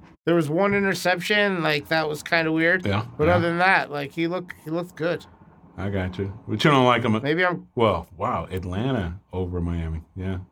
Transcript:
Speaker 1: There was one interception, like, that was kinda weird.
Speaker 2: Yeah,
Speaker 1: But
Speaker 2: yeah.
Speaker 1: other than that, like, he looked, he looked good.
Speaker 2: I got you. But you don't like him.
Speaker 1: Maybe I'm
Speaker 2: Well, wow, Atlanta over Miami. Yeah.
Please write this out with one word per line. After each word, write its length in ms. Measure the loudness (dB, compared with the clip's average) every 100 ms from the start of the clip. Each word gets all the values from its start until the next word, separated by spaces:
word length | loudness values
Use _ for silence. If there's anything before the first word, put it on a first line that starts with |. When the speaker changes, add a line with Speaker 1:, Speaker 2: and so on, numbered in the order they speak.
| -20 -6 0
Speaker 1:
There 80 |
was 140 | 2 2
one 260 | 0 2
interception, 880 | 2 0 0 0 0 0 2 2 0
like, 260 | 0 -2 0
that 200 | 0 0
was 140 | -4
kinda 300 | -2 0 2
weird. 340 | 2 2 2 0
Speaker 2:
Yeah, 200 | -2 -4 0
Speaker 1:
But 120 | 2
Speaker 2:
yeah. 80 | 4
Speaker 1:
other 120 | 2
than 100 | 2
that, 320 | 2 2 0
like, 220 | -6 -6
he 140 | -2 -2
looked, 280 | -2 -8 -14
he 60 | -6
looked 240 | -6 -6 -4
good. 280 | -4 -4 -8 -20 -20 -20 -18 -8
Speaker 2:
I 120 | -4
got 300 | -2 -2 -4
you. 140 | -6 -8 -6
But 160 | 0
you 80 | 4
don't 140 | 6
like 180 | 6 4
him. 140 | 2 0
Speaker 1:
Maybe 220 | 0 0
I'm 240 | 0 -2 -6
Speaker 2:
Well, 320 | 2 2 2 -4 -6
wow, 300 | -4 -4 -4
Atlanta 680 | -6 -4 -4 -2 -2 -4 -8 _
over 280 | -6 -4 -2
Miami. 420 | -2 -2 -4 -6 -10
Yeah. 240 | -10 -6 -6 -10